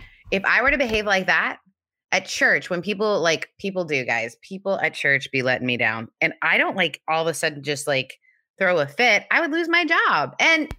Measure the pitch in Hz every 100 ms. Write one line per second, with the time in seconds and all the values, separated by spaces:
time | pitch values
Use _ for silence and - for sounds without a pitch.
0 | - - - 196 190 185 254 294 254 220
1 | 208 190 175 165 226 - _ _ _ _
2 | - 190 190 - 262 170 - 175 170 196
3 | 214 196 165 151 - - 196 185 165 139
4 | 123 117 117 - - 190 196 190 156 -
5 | 143 139 135 135 127 127 123 120 113 110
6 | 117 - 160 - 156 202 339 196 170 -
7 | - 160 165 156 160 143 139 143 147 135
8 | 127 - _ _ _ - 185 175 139 -
9 | 240 208 - 269 330 320 330 339 320 339
10 | 440 175 135 - 294 320 294